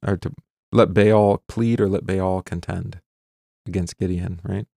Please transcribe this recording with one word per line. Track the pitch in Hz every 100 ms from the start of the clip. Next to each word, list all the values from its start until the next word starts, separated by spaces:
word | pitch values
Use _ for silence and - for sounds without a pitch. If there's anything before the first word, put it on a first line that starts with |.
| -
or | 95
to | - - _ _ _
let | 113 101
Baal | 95 104 107 101 101 -
plead | - 117 117
or | 101
let | 95 -
Baal | 95 92 92
contend | - 87 - 92 87 90 _ _ _ _ _ _ -
against | 92 87 -
Gideon, | 92 90 90 87
right? | 92 98 -